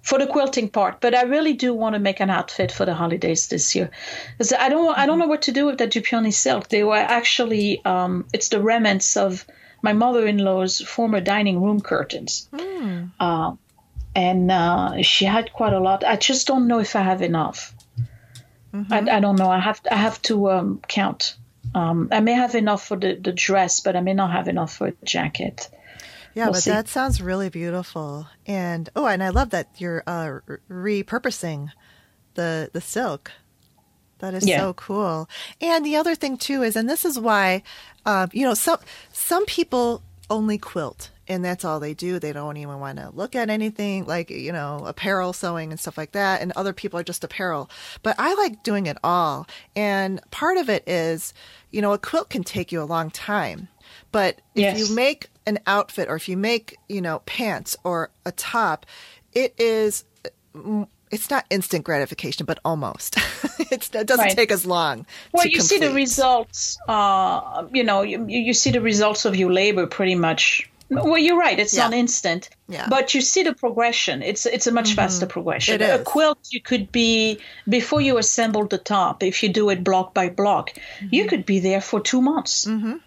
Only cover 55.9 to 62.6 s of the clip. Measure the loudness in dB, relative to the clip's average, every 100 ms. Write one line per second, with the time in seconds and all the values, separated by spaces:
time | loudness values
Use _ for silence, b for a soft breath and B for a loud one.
55.9 | -4 -4 -4 -4 -2 0 -2 -4 -20 _
56.9 | -6 -4 -6 -8 -6 -4 -4 -6 -8 -4
57.9 | -4 -6 _ -12 -10 -4 0 0 -2 -8
58.9 | B B B _ -2 -2 0 0 2 0
59.9 | -2 -10 _ -18 _ _ -14 -4 -4 -4
60.9 | _ _ -8 -2 -4 -2 -4 -2 -4 0
61.9 | -2 -2 -4 -8 -6 -6 -4